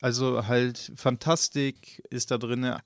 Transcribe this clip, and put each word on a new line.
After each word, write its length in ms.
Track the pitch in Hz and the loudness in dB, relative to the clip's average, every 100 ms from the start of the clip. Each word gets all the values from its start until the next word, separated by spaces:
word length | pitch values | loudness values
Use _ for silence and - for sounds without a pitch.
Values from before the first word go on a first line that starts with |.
Also 460 | 127 120 131 123 107 | -2 2 0 0 2
halt 440 | 123 123 120 - - | 2 2 -2 -12 -2
Fantastik 1040 | 135 127 160 165 - 143 139 - - - - | 0 0 2 2 2 0 -2 -4 -18 -20 -10
ist 220 | 123 - | -6 -2
da 80 | 123 | -2
drin, 260 | 117 123 127 123 | 0 -2 -2 -2